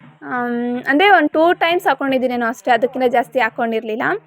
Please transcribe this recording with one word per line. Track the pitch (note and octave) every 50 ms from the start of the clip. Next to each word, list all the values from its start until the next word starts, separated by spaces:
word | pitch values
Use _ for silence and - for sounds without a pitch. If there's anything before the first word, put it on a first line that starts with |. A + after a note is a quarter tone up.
| - - - _ D#4
ಆಮ್, | C#4+ - B3 A#3+ A#3+ A#3+ A#3+ A#3+ A#3+ B3 B3 B3+ -
ಅಂದರೆ | C4+ D4 F#4+ G#4
ಒಂದು | G4 E4+ D4+ D4+
ಟೂ | - D#4 D#4+ E4+ F4+
ಟೈಮ್ಸ್ | - F4+ E4 E4+ F4+ -
ಹಾಕ್ಕೊಂಡಿದ್ದೀನೇನೋ | G4 C#4 - C#4+ C4+ C4+ B3+ A#3+ B3+ B3 A#3+ A#3+
ಅಷ್ಟೇ, | A3+ A#3+ - - C#4
ಅದಕ್ಕಿಂತ | B3 A3+ A3+ A#3+ - C4 C4 B3
ಜಾಸ್ತಿ | - A#3+ G3 - - B3
ಹಾಕ್ಕೊಂಡಿರಲಿಲ್ಲ. | A3+ A3 A3+ - A#3+ A3+ A3+ A3 A3+ A3 G#3+ A#3 B3+ C#4+ F4 G#4+ -